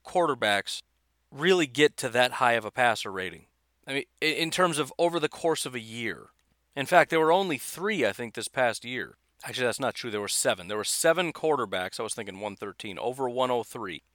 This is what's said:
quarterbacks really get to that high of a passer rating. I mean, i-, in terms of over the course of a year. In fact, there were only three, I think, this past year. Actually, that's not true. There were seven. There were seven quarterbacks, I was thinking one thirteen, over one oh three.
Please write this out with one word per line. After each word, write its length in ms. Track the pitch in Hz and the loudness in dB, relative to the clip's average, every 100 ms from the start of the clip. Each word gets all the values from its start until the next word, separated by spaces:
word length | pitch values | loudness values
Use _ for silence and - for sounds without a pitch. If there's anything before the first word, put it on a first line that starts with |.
| - | -2
quarterbacks 760 | 185 160 127 107 101 - - - _ _ _ _ | 2 4 4 2 2 0 -8 -12 _ _ _ _
really 360 | 135 170 185 147 | -2 4 4 4
get 280 | 123 147 - | 4 4 4
to 120 | 127 | 0
that 240 | 117 123 | 4 2
high 200 | - 123 | 4 4
of 120 | 117 107 | 4 0
a 60 | |
passer 420 | 127 120 110 107 | 2 2 2 -4
rating. 320 | 95 92 78 - _ _ _ - | -6 -6 -10 -18 _ _ _ -8
I 60 | |
mean, 100 | 135 - _ | -8 -8 _
i-, 40 | 156 | -2
in 260 | 135 165 | 0 -2
terms 260 | - 180 147 | 2 2 0
of 140 | 143 - | -4 0
over 220 | 170 165 | 0 2
the 80 | 151 | -2
course 360 | - 165 156 139 | -2 -2 0 -4
of 80 | |
a 60 | 123 | -8
year. 520 | 110 117 113 82 - _ _ _ _ 143 | -10 -6 -6 -8 -14 _ _ _ _ -6
In 80 | 135 | 4
fact, 240 | 175 143 | 6 6
there 120 | 165 | 4
were 100 | 156 | 4
only 260 | 175 196 151 | 4 2 -4
three, 480 | - - 196 202 110 | -8 -6 -4 0 0
I 60 | |
think, 220 | 98 117 | -2 -8
this 160 | 117 107 | -8 -6
past 340 | - 123 107 | 0 0 0
year. 320 | 120 127 80 - _ _ - | -8 -8 -10 -14 _ _ -10
Actually, 220 | 120 123 | -2 -2
that's 120 | 107 | 0
not 160 | 127 - | -2 -4
true. 160 | 120 | -6
There 80 | 104 | -6
were 80 | 101 | -2
seven. 400 | - 131 101 90 | 0 0 -2 -4
There 80 | 107 | -4
were 80 | |
seven 480 | 101 - 165 165 175 | -2 2 2 2 0
quarterbacks, 720 | - 156 143 107 95 92 - | -2 0 2 0 -4 -4 -6
I 20 | |
was 100 | 110 | -6
thinking 280 | - 101 95 | -6 -8 -8
one 160 | 104 98 | -8 -8
thirteen, 420 | 104 - 110 82 | -10 -10 -10 -6
over 300 | 120 123 127 | -6 -4 -4
one 200 | 123 127 | 0 0
oh 140 | 123 | 0
three. 400 | 110 123 101 80 - | -4 -8 -8 -10 -14